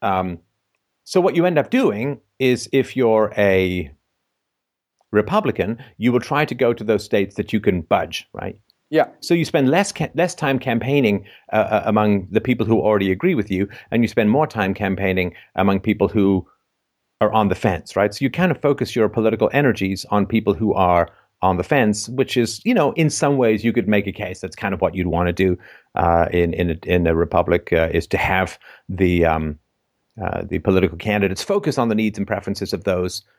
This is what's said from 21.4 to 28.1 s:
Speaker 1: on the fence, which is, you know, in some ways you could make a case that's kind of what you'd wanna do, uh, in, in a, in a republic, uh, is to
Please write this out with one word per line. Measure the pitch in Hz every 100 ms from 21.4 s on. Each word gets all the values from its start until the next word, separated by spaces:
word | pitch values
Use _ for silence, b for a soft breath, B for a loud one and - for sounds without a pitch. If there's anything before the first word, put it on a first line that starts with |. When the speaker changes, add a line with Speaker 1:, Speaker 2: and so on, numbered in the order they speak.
Speaker 1:
on | 95 92
the |
fence, | - 147 110 104 -
which | 127 127 127
is, | 113 - 220
you |
know, | 240 143
in | - 156
some | - 147 139
ways | 120 110
you | 110
could | 113 98
make | 104 98
a |
case | - 98 92
that's | 90 -
kind | 98
of | 92
what | 92 85
you'd | 87
wanna | 85 90
do, | 87 92 90 B B B -
uh, | 85 85 85
in, | 87 87
in | 82 87
a, | 82
in | - 90 85
a | 82
republic, | 85 87 87 87 -
uh, | 82 80
is | 82
to | -